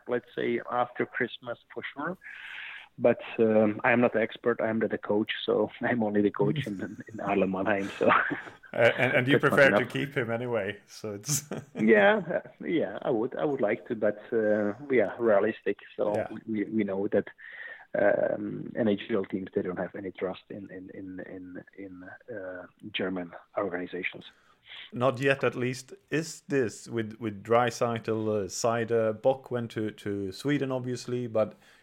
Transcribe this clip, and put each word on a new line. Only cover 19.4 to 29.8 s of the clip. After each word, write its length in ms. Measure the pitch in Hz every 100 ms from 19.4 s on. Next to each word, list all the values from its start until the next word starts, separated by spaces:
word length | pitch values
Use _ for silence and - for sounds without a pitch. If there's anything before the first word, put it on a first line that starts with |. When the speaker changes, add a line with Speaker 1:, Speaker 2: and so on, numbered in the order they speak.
| 95
Speaker 1:
they 60 | -
don't 180 | 92 90
have 160 | 87
any 160 | - 95
trust 280 | - 92 92 -
in, 220 | 107 92
in, 180 | 92 92
in, 260 | - 95 92 -
in, 280 | 92 92 90 - 95
in, 260 | 98 90 90 - -
uh, 280 | 107 92 90 90 _ 107
German 380 | - 95 92 85 87 - -
organizations. 640 | 101 87 90 90 95 - - - _ _ - - -
Speaker 2:
Not 300 | - 127 120
yet, 240 | 139 135
at 100 | 123
least. 380 | 127 123 127 - - -
Is 320 | 147 160 - -
this 400 | 143 110 - -
with, 280 | 117 107 110
with 220 | 113 98
Draisaitl, 1040 | 107 117 120 - 120 113 117 110 107 107
uh, 40 | 92
Seider, 720 | - 117 117 110 117 110 110
Bock 300 | 131 131 -
went 200 | 123 117
to, 180 | 117